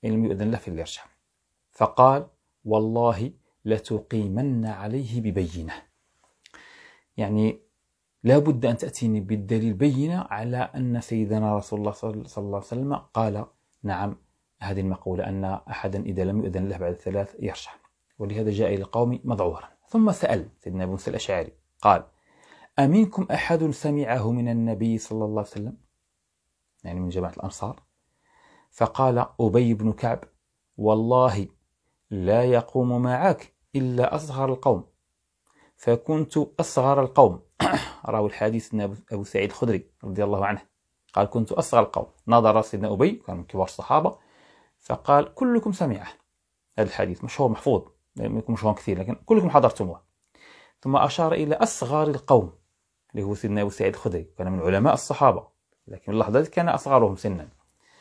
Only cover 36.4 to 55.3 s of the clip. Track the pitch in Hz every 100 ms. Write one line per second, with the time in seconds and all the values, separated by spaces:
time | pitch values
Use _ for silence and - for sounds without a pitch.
36.4 | 147 - - - 131 139 131 143 113 87
37.4 | - - 180 180 - - - 110 104 -
38.4 | 107 113 - 110 101 107 - 104 101 98
39.4 | 101 - 120 95 - _ - 95 101 101
40.4 | 98 101 - _ _ _ _ - 104 120
41.4 | 110 - - 120 101 - - _ - 117
42.4 | 110 107 107 104 107 101 165 233 - 90
43.4 | 87 95 92 - - 147 160 - _ _
44.4 | _ _ _ _ - 127 - 143 147 -
45.4 | 254 233 226 185 156 95 - - _ _
46.4 | _ _ _ - 104 - 95 87 113 -
47.4 | 131 107 143 110 - _ _ - 110 110
48.4 | - 113 107 104 - 92 98 - - 220
49.4 | 180 143 127 - 92 85 _ _ _ _
50.4 | - - _ _ 135 135 143 - 160 165
51.4 | 151 156 226 - 120 151 156 143 - 127
52.4 | 92 - _ _ _ _ _ 107 98 104
53.4 | 107 104 101 - 101 - 104 87 80 -
54.4 | 92 92 85 98 135 - - - 135